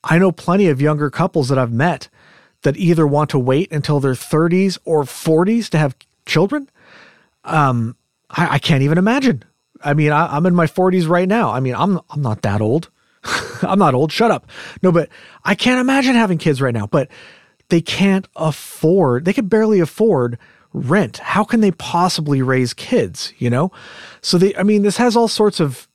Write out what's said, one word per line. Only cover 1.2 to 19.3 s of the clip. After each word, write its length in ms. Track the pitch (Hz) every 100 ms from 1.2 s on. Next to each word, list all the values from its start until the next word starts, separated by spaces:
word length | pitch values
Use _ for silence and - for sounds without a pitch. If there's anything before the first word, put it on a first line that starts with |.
| 190 165 127
that 100 | 131
I've 140 | 123
met 360 | 117 170 147 - _ _ - _ _
that 140 | 143 151
either 300 | 175 165 151
want 240 | 143 151
to 80 | 139
wait 340 | 123 135 190
until 280 | 151 - 143
their 140 | 135
thirties 640 | 123 - 156 170 185 190 175
or 200 | - 156
forties 640 | 135 - 165 160 185 233 208
to 80 | 156
have 180 | 147 - _ _ -
children. 420 | 156 196 294 277 _ - - - _ _ _
Um, 520 | - 160 139 120 113 - _ _ _
I, 260 | - 175
I 40 | 165
can't 240 | - 143
even 160 | 139 165
imagine. 460 | 196 262 262 127 - _ _ -
I 120 | 147
mean, 180 | 147 151
I, 240 | 147 170 143
I'm 80 |
in 100 | 180
my 120 | 175 160
forties 400 | - 185 185 160
right 220 | 175 185
now. 220 | 226 160
I 100 | 120
mean, 140 | 131
I'm, 240 | 123 180 180 _
I'm 100 | 147
not 220 | 127 107
that 180 | - 104
old. 300 | 107 147 - _ _ _
<laughs> 380 | - - - -
I'm 160 | - 196
not 160 | 170
old. 180 | 127 156
Shut 180 | - 233
up. 160 | 156 - - - -
No, 100 | 185
but 160 | 170 - - - -
I 100 | -
can't 260 | 180 247 254
imagine 340 | 254 269 262
having 220 | 240 220 165
kids 240 | 165 131
right 140 | 135
now. 120 | 117 104
But 220 | 156 127 - - - _ _ _
they 100 | 170
can't 480 | 165 - 196 190 - -
afford, 880 | 160 143 - - 156 190 143 123
they 80 | 170